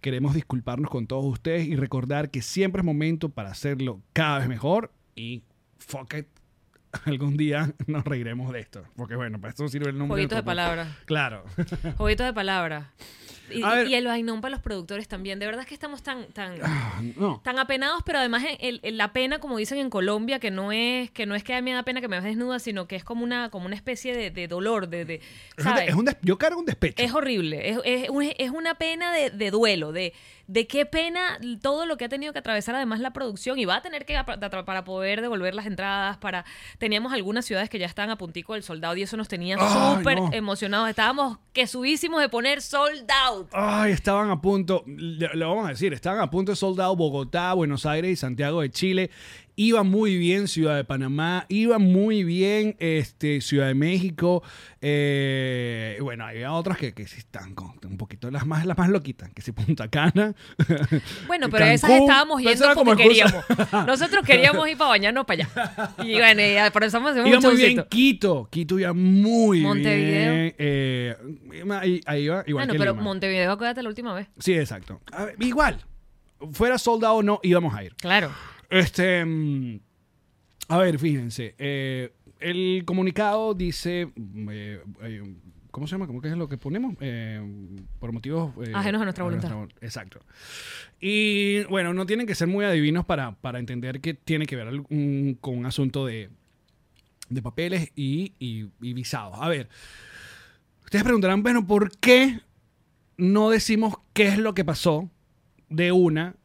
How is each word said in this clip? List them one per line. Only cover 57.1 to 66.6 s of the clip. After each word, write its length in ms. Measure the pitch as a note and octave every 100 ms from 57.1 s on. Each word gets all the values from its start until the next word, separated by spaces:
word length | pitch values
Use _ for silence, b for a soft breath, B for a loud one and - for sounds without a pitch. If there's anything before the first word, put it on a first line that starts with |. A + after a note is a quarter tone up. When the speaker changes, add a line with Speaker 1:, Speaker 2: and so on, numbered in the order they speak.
| -
Speaker 1:
están 360 | - - F#2
con 180 | G2 F#2 -
un 120 | F#2+ F#2+
poquito 320 | G#2 G#2 A#2+
las 160 | C#3 C3+
más, 180 | D#3
las 140 | F3 F3+
más 100 | F3+
loquitas, 420 | G3 C#3+ - F2+
que 80 | -
sí 100 | -
Punta 360 | A2+ G#2+ D3+ A2
Cana. 460 | D3 D#3+ F#3 G#3+ G3+ B B
<laughs> 680 | D#3 D#3 D3 D#3 - - -
Speaker 2:
Bueno, 220 | F4 B3+
pero 140 | G#3+
Speaker 1:
Cancún. 100 | G#3+
Speaker 2:
esas 160 | A#3+ G#3+
estábamos 480 | C4 C#4 C4+ D4+ D4
Speaker 1:
Pero 120 | A#3+
eso 80 | A#3
Speaker 2:
yendo 40 | C#4
Speaker 1:
era 80 |
como 160 | D4 B3
Speaker 2:
porque 120 | G#3+
Speaker 1:
excusa. 400 | A3+ A3+ G3+ F3+ -
Speaker 2:
queríamos. 400 | A#3 A3 G#3 F3+
Speaker 1:
<laughs> 0 |
Speaker 2:
Nosotros 380 | C4 A#3 G4+ -
queríamos 420 | B3+ C4+ D4 D#4
ir 80 | D#4
para 120 | D4
bañarnos 340 | G#3 G3+ B3 C4
para 180 | E3+
allá. 500 | E3 - G#3 - D#3 -
Y 100 | A3+
bueno, 260 | A3 A3+ G#3
y 280 | G#3 G3+